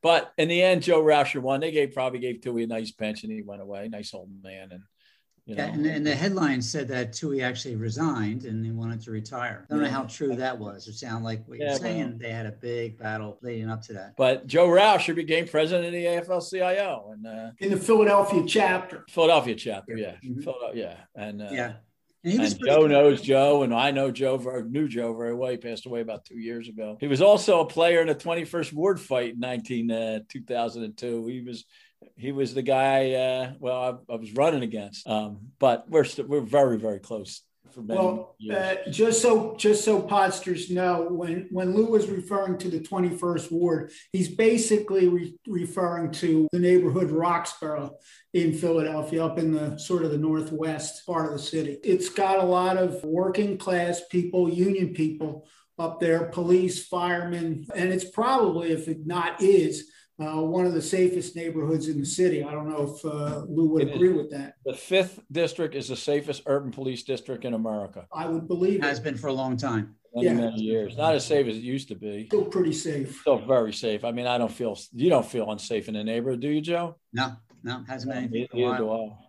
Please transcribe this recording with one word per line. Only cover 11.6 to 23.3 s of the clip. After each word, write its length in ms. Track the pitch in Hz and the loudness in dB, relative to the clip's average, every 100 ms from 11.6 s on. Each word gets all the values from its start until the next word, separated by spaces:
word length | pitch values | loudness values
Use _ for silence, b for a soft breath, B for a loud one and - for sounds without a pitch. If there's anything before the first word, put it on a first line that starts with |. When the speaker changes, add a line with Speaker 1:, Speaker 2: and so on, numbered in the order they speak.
| 147 | -4
Speaker 1:
Yeah, 60 | |
well. 80 | 135 | -2
Speaker 2:
saying, 360 | - 135 127 117 | -4 -4 -6 -8
they 120 | 117 | -8
had 140 | 113 110 | -8 -8
a 60 | |
big 460 | 107 123 120 117 110 | -10 -8 -6 -6 -8
battle 400 | 110 110 104 101 | -8 -6 -8 -12
leading 260 | 123 113 110 | -10 -8 -6
up 140 | 113 | -8
to 100 | - | -10
that. 220 | 101 98 - | -14 -14 2
Speaker 1:
But 300 | 131 135 135 | 2 2 0
Joe 220 | 156 175 | 4 6
Rauscher 460 | 175 214 196 - | 8 8 6 2
became 320 | 160 160 160 170 | -4 0 0 0
president 420 | 156 160 180 170 | 0 0 0 -2
of 40 | |
the 140 | 175 170 | -4 -2
A 100 | 170 | -2
F 140 | 170 | -2
L 100 | 180 | -4
C 220 | - 185 | -4 -2
I 140 | 180 190 | 0 0
O. 320 | 196 131 104 | -2 -6 -10
And, 140 | 107 113 | -16 -12
uh, 240 | 110 113 - | -12 -12 -6
Speaker 3:
In 120 | 196 | -2
the 40 | 196 | -2
Philadelphia 680 | - 220 208 202 202 190 143 | 4 6 8 6 6 2 4
chapter. 580 | 214 196 185 180 156 - | 4 4 2 -4 -16 -8
Speaker 1:
Philadelphia 440 | - 165 160 123 | 4 6 6 4
chapter, 440 | 113 120 101 - 113 | -4 -6 -8 -8 -8
yeah. 140 | 101 87 | -8 -10
Speaker 2:
Mm-hmm. 160 | 131 123 | -12 -10
Speaker 1:
Philadelphia, 560 | 135 127 120 117 101 85 - | -8 -8 -8 -6 -8 -10 -20
yeah. 80 | - | -14
And, 200 | 104 104 | -12 -10
uh, 60 | 104 | -8
Speaker 2:
Yeah. 200 | 95 120 113 _ _ _ _ | -6 -8 -10 _ _ _ _
And 80 | 170 | -2
he 60 | 214 | 0
was 100 | - | 0
Speaker 1:
and 100 | 98 | 0
Speaker 2:
pretty 140 | 131 | 4
Speaker 1:
Joe 60 | 147 | 6
Speaker 2:
good. 80 | 156 | 8
Speaker 1:
knows 300 | 143 147 135 | 8 8 6
Joe, 420 | - | 2